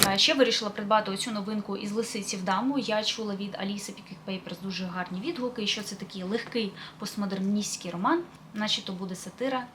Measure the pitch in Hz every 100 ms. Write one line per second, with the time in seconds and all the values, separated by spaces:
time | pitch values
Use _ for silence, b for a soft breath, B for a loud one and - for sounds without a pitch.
0 | 196 196 - 294 233 220 208 208 202 214
1 | 208 196 247 214 196 214 196 196 208 214
2 | 226 214 196 196 185 190 254 277 214 214
3 | 208 - 214 196 202 - 196 202 - -
4 | - - - 185 - 175 190 180 185 180
5 | 180 180 269 254 247 240 208 - 202 196
6 | 196 190 185 226 - 233 202 B B B
7 | 202 - 202 196 196 208 202 - 180 170
8 | 220 339 339 - - 214 214 208 - 180
9 | 190 185 185 - 262 262 240